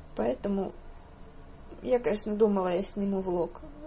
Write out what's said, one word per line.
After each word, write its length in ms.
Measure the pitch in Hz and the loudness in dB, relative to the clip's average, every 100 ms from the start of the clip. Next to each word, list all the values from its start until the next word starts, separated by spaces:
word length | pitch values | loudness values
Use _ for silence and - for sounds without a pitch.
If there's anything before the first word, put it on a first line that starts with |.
| - | -8
Поэтому 580 | - 226 262 202 196 185 - - - - - - - - - - - | -2 0 0 0 0 -2 -6 -14 -16 -18 -18 -18 -16 -18 -16 -16 -10
я, 160 | 240 247 | 2 2
конечно, 360 | 240 208 220 | 4 0 0
думала, 400 | 208 214 196 180 | 4 6 6 4
я 80 | 180 | 4
сниму 380 | 190 202 202 190 | 2 2 2 0
влог 400 | 185 175 165 - - - | 2 0 0 -4 -14 -14